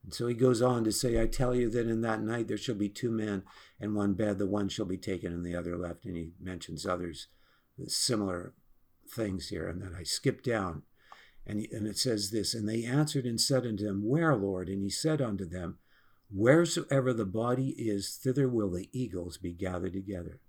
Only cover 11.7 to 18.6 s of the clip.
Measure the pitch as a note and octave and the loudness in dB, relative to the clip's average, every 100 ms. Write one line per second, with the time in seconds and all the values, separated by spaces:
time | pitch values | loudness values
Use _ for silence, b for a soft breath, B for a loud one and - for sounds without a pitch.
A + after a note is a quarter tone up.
11.7 | A2+ G#2+ G2 C3 A2 F#2+ A2 F#2+ A2+ G#2 | -6 -4 -2 0 0 0 -2 -2 -2 -2
12.7 | A2+ A#2 C3+ D3+ C3+ A#2+ A#2 - C3+ B2 | -2 0 2 2 0 -2 0 2 2 2
13.7 | G#2 G#2 G2 G#2 D3 E3 B2 G2 F#2 F2 | -2 -2 0 2 4 4 4 2 0 -2
14.7 | G2 G2 - D#3+ D3+ A#2+ G2+ F2+ F2+ E2+ | -2 -2 0 0 2 0 -2 -4 -6 -6
15.7 | D#2+ b b b b _ G2 A2+ D#3 E3+ | -8 b b b b _ 4 8 8 6
16.7 | E3+ - C#3 B2+ A2+ G2+ G#2+ A#2 B2+ C3+ | 0 2 2 2 0 0 0 0 2 0
17.7 | - A#2 G2+ F#2+ - C3 C3 C3 A#2+ | -2 0 0 -2 -2 0 2 4 4